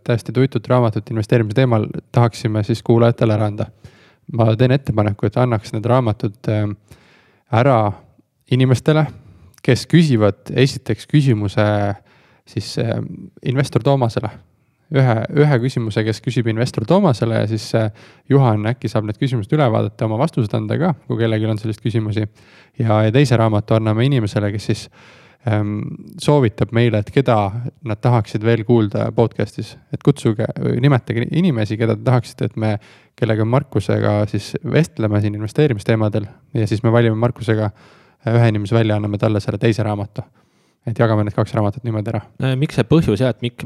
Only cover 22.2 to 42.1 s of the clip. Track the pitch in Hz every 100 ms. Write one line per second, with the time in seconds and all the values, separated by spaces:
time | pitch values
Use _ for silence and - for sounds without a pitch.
22.2 | 104 _ - - _ - 113 107 110 127
23.2 | 139 113 113 104 - 113 110 110 135 135
24.2 | 104 107 101 101 - 104 - _ - -
25.2 | - _ 113 107 104 104 - - - -
26.2 | - 147 117 - 101 117 120 107 101 143
27.2 | 131 110 98 110 120 _ 113 104 123 120
28.2 | - 107 110 113 104 117 107 110 113 110
29.2 | 113 - 107 - 113 - - - - 139
30.2 | 117 107 107 - 127 120 139 131 - 113
31.2 | - 156 185 113 104 110 113 107 120 123
32.2 | - - 120 - 110 104 - - _ -
33.2 | 110 110 110 127 - 107 - 107 107 104
34.2 | 104 101 - - 120 127 170 - 107 104
35.2 | 104 104 107 - 151 104 - 113 107 104
36.2 | 98 - _ 117 98 107 113 117 117 110
37.2 | 120 - 117 107 107 - - _ _ _
38.2 | 113 117 117 107 101 113 110 107 104 104
39.2 | 110 107 - 104 117 113 110 101 98 -
40.2 | - _ _ _ _ _ - 110 117 107
41.2 | 107 - 104 113 104 - 117 110 113